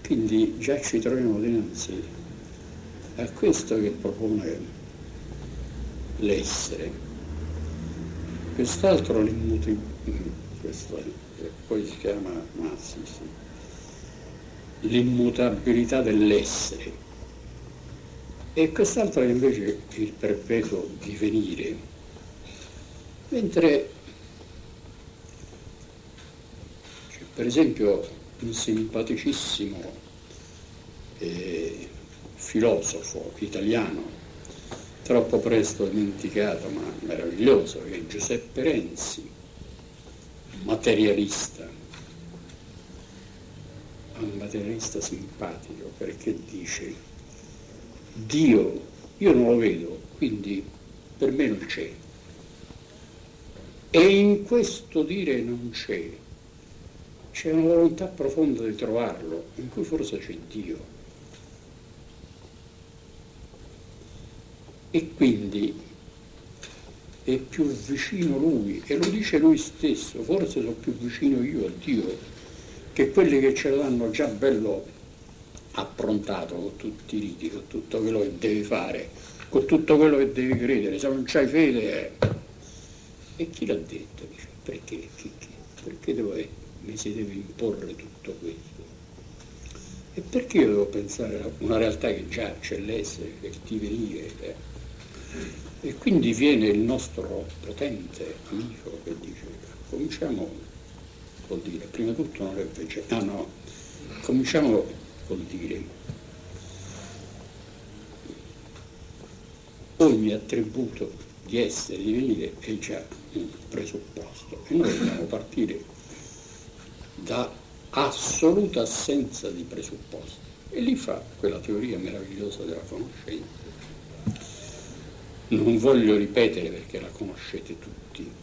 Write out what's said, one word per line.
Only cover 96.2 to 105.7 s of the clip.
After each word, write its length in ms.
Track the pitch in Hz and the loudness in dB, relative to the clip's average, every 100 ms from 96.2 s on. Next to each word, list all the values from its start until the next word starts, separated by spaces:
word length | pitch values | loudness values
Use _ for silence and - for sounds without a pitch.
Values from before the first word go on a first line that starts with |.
| 117 | 6
viene 340 | 113 143 131 107 | 6 6 8 6
il 140 | 104 | 6
nostro 640 | 117 135 - - - 95 98 - | 4 2 -2 -6 -4 -6 -8 -10
potente 720 | - - 139 104 87 - 78 - - | -12 -4 -4 -4 -8 -10 -10 -10 -8
amico 480 | 104 117 107 - - | -6 -6 -10 -12 -10
che 100 | 85 82 | -10 -10
dice, 240 | - - - - - - - | -10 -12 -12 -14 -14 -16 -8
cominciamo, 600 | - 156 - 160 120 165 - - - - - - - - - - | -4 -4 -4 -4 -2 -4 -10 -14 -16 -18 -18 -18 -18 -18 -16 -8
vuol 140 | 90 | -6
dire, 240 | 90 85 | -6 -8
prima 260 | - - 113 | -8 -2 -2
di 60 | - | 0
tutto 260 | - - | -4 -4
non 160 | 95 98 | -6 -4
è 60 | |
vege-, 400 | 92 - 82 107 - | -6 -6 -8 -8 -2
ah 140 | 113 | 0
no, 260 | 98 98 90 - - - - - - - | 0 -4 -8 -12 -16 -16 -16 -14 -12 -8
cominciamo 640 | - 127 127 160 143 107 - - - - - | 2 4 6 6 6 6 4 -8 -14 -14 -6
vuol 120 | 92 | -6
dire. 440 | 82 90 - | -6 -8 -6